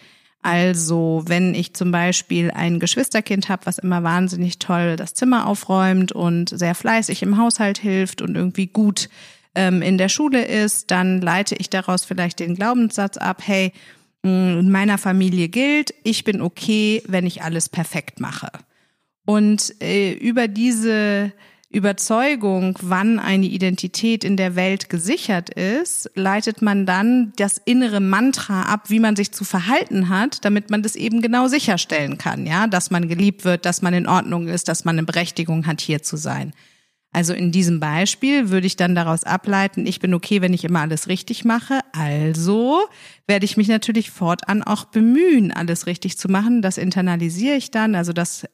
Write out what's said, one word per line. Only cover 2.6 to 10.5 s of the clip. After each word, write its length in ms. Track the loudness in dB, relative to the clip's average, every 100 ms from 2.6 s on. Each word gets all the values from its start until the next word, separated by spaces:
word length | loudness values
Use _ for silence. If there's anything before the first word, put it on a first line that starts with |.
| 0 0
Geschwisterkind 720 | 0 0 0 -2 -2 -2 -2
habe, 160 | -4 -4
was 120 | -4
immer 260 | -2 0
wahnsinnig 560 | 0 0 0 -2 -4 -4
toll 360 | -2 0 0 -2
das 200 | -6 -2
Zimmer 320 | 2 2 0
aufräumt 680 | -4 0 2 4 2 0
und 360 | 0 0 0 -2
sehr 260 | -2 -2 -2
fleißig 480 | 0 0 0 -4
im 140 | 0 2
Haushalt 420 | 2 2 0 -2
hilft 420 | -2 0 -2 -4
und 140 | -6 -2
irgendwie 320 | -2 -2 -2
gut, 420 | 2 2 0 -6 -12 -20 -20 _ 0
ähm, 260 | 2 2
in 160 | 2 2
der 120 | 2
Schule 360 | 0 0 0
ist, 460 | 0